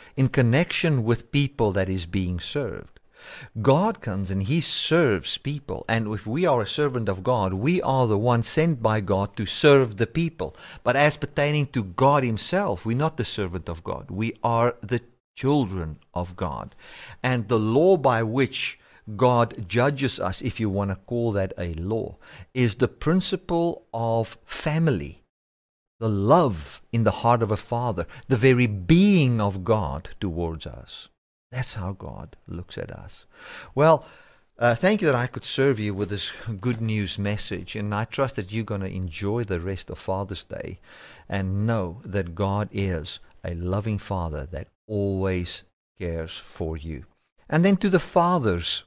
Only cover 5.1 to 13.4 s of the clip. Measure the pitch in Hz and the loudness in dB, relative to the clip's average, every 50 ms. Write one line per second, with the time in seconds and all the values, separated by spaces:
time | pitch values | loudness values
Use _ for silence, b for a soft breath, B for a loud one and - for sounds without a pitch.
5.1 | 104 85 - - - - - 135 147 143 - - 87 - - - 113 113 110 104 | 2 0 -2 -6 -8 -6 -6 -8 -8 -8 -8 -8 -8 -8 -4 -2 -2 0 0 -2
6.1 | 110 104 - 107 113 160 185 170 135 120 104 - - - 147 143 127 123 110 101 | -4 -6 -6 -4 -2 0 2 2 4 2 2 0 0 0 0 0 0 0 -2 -2
7.1 | 95 90 87 123 127 113 98 95 92 95 110 151 180 185 - - 135 131 127 110 | -2 -2 0 0 0 2 2 0 0 0 0 2 2 2 0 0 2 2 2 2
8.1 | 107 101 110 123 120 117 117 - - 156 160 170 156 120 113 110 107 110 98 90 | 2 2 2 2 2 2 0 0 0 2 2 2 0 0 0 0 0 0 0 0
9.1 | 98 95 101 101 - - 104 - - - - 147 143 135 131 117 104 98 113 - | 0 0 0 -2 -4 -6 -6 -4 -2 4 8 8 8 8 6 4 0 -2 -2 -2
10.1 | - 165 170 160 - - - 71 B B B B B B - 120 123 135 147 151 | 0 -2 -2 -2 -4 -6 -8 -8 B B B B B B 0 2 4 4 4 4
11.1 | 147 - - - - - 143 147 151 151 143 131 - 131 101 92 87 - 131 139 | 2 0 -6 -6 -2 0 0 2 2 2 0 0 0 -2 -4 -2 0 4 4 6
12.1 | 143 143 131 120 110 101 - - 175 190 208 170 104 87 - 110 117 127 151 156 | 6 4 2 2 -2 -2 -2 -2 0 0 0 0 -4 -4 -4 -2 0 0 0 0
13.1 | 156 - 110 - - - | 0 -2 -4 -4 -2 -4